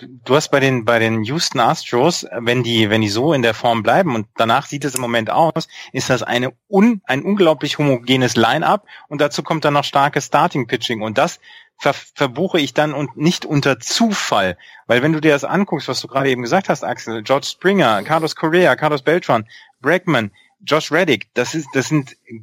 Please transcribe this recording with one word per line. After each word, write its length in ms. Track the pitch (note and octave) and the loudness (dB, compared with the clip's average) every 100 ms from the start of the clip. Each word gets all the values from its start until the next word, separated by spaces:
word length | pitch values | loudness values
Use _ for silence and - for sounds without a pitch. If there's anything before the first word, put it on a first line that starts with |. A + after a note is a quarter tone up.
| - B2+ | -20 -10
du 100 | - | 0
hast 160 | C#3+ - | 0 2
bei 80 | C#3+ | 2
den, 260 | C3+ B2+ | 2 0
bei 140 | A2+ A#2 | 2 2
den 240 | A2+ A2+ | 2 0
Houston 380 | G#2+ D#3 - C3+ | -4 -4 -2 0
Astros, 680 | A#2 D#3+ - A#2+ D3+ - - A#2 | 2 0 -2 2 2 0 -6 -6
wenn 240 | A#2 B2 | -2 0
die, 260 | A#2 A2+ G#2+ | 0 2 2
wenn 120 | A2 | 2
die 60 | G#2 | 0
so 240 | G#2+ C#3+ | 0 0
in 100 | D3 | 2
der 120 | A#2 | 0
Form 300 | G#2+ B2 A2+ | 0 0 0
bleiben 320 | G#2+ C#3+ F3+ A2+ | 2 2 2 -2
und 100 | G#2 - | -4 -2
danach 300 | A2+ B2 - | 2 0 -2
sieht 180 | - | -6
es 120 | C#3+ C3+ | -4 -4
im 40 | |
Moment 300 | B2 A#2 A2+ | -2 -2 0
aus, 380 | C3+ E3 D#3+ - - - | 0 0 0 -8 -14 -10
ist 180 | C3 - | -6 -2
das 140 | B2 | -2
eine 280 | - B2 B2+ - - | -2 -4 -4 -8 -2
un-, 340 | F#3+ A3+ G#3+ | 4 4 2
ein 180 | - C3 | -2 -4
unglaublich 560 | F#3+ G3+ E3+ D#3 D3 - | 0 2 2 2 -2 0
homogenes 560 | D3 B2+ B2 C3 B2 | 0 0 2 2 2
Line-Up 500 | A#2 A2+ D3 D#3 G3+ _ - - | 2 2 2 0 0 _ -20 -8
und 140 | D3 | -2
dazu 240 | D3 - | -2 -2
kommt 200 | D3 D#3+ | -4 -2
dann 100 | D3+ | 0
noch 100 | C#3+ | 0
starkes 400 | C3+ C#3 C#3+ C#3+ | 0 2 2 0
Starting-Pitching 800 | - D3 F3 D3+ A#2 E3 - A2+ | 0 2 2 0 -2 -4 -4 -6
und 160 | G#2+ A2 | -4 0
das 200 | E3 - - - _ - | -2 -2 -20 -20 _ -4
ver-, 180 | C#3+ - - - | -4 -4 -6 -4
verbuche 420 | C#3 A#2+ F#3 F3+ | -4 -2 -2 0
ich 160 | C#3+ | 0
dann 180 | - D3+ | 0 -2
und 240 | C#3 C#3+ - | -2 -6 -2
nicht 280 | D3+ - - | 0 0 -2
unter 320 | D3 C#3+ B2 | 0 0 0
Zufall, 800 | - - A#3 G3+ - A2 F#2 F2+ - - - | -2 0 0 0 -2 0 0 -4 -14 -10 -2
weil 160 | A#2+ | 2
wenn 80 | D3 | 2
du 80 | D#3+ | 2
dir 140 | D#3 | 2
das 100 | C#3+ | 2
anguckst, 420 | C#3+ E3+ G3+ D#3 - | 0 -2 -2 -4 -4
was 140 | B2+ | -8
du 80 | - | -6
gerade 220 | C3+ C#3 | -2 -2
eben 120 | B2 | -2
gesagt 260 | A#2+ F3+ F#3 | 0 -2 0
hast, 140 | D#3+ | -4
Axel, 400 | F2 A#2+ - A2+ | -4 -8 -8 -6
George 240 | G#2+ C#3 - | -2 -2 -2
Springer, 560 | - F#3 G3 C3+ G#2 | -4 0 2 2 2
Carlos 320 | G#2 D#3+ D#3 | 0 -2 -2
Correa, 400 | - A3 F3 E3 | -4 0 2 4
Carlos 280 | B2+ D#3 D3 | 2 0 -2
Beltran, 440 | D3+ F3 - A#2+ G#2+ - - _ | 0 0 2 -2 -2 -16 -20 _
Bregman, 520 | C3+ F3+ F3+ C3+ G#2 _ _ _ | 0 0 0 -2 -2 _ _ _
Josh 260 | - D3+ - | -2 -2 0
Reddick, 380 | D#3 F#3 A#2 - | 0 2 0 -2
das 200 | - B2 | -4 -4
ist, 140 | D#3+ C#3+ | -4 -4
das 120 | C3+ B2 | -4 0
sind 300 | D#3 C3 - - A2 | -2 -4 -12 -20 -20